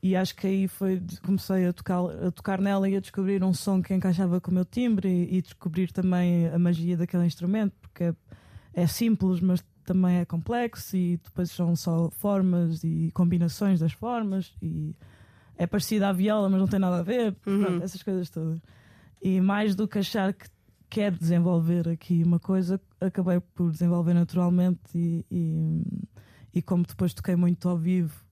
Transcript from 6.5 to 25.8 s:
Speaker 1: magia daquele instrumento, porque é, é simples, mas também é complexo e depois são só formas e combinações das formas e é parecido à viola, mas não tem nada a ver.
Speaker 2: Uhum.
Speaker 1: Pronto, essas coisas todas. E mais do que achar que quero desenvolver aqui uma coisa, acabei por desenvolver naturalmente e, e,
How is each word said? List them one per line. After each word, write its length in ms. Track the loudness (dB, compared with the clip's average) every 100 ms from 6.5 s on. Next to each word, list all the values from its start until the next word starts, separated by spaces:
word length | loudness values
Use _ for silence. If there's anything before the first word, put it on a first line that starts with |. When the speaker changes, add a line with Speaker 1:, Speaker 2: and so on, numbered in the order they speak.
| 2
Speaker 1:
magia 360 | 2 2 0 -2
daquele 280 | -2 0 0
instrumento, 480 | 0 -2 0 -2 -4
porque 220 | -20 -4 -4
é, 100 | -4 _ -20 -20 -20 _
é 120 | -2 0
simples, 540 | 0 0 2 2 2
mas 220 | 2 0 -2 _
também 340 | -2 2 4 2
é 80 | 0
complexo 680 | -4 -2 -2 -2 -6 -6 -2
e 220 | 0 -2
depois 320 | -6 -6 -6
são 240 | -2 0 0
só 340 | 0 0 -2
formas 720 | -2 -2 2 2 2 0 -2
e 260 | -4 -2 -2
combinações 680 | 0 2 2 0 0 0 2
das 120 | 0
formas 600 | -2 -6 -4 -2 -4 -6 -8
e 340 | -8 -6 -8 -10 -18 -20 -20 -20 _ -6
é 80 | -2
parecido 400 | -2 -2 0 0
à 60 |
viola, 340 | 2 2 2 2
mas 120 | 2
não 80 | 2
tem 120 | 2
nada 180 | 2 0
a 20 |
ver. 340 | 0 0 0 -2 -2
Speaker 2:
Uhum. 180 | 0
Speaker 1:
Pronto, 200 | 2 0
essas 200 | -4 -8
coisas 260 | -4 -4 -4
todas. 300 | -4 -4 -6 -10 -20 -20 -20 -20 -6
E 200 | 0 2
mais 340 | 2 2 0 0
do 120 | -2
que 100 | -2
achar 340 | -2 0 -2
que 140 | -2 -10 _ _ _ _
quero 280 | -2 -2 0
desenvolver 720 | 2 2 4 2 2 0 0
aqui 320 | -4 0 2
uma 140 | 4 2
coisa, 400 | 2 0 0 -2 _ _
acabei 380 | -4 -2 0 0
por 320 | -2 -2 -2
desenvolver 420 | 2 2 2 2
naturalmente 680 | 2 2 2 2 2 2 0 -4 -4
e, 300 | -2 -2 -4
e, 520 | -4 -2 0 0 -2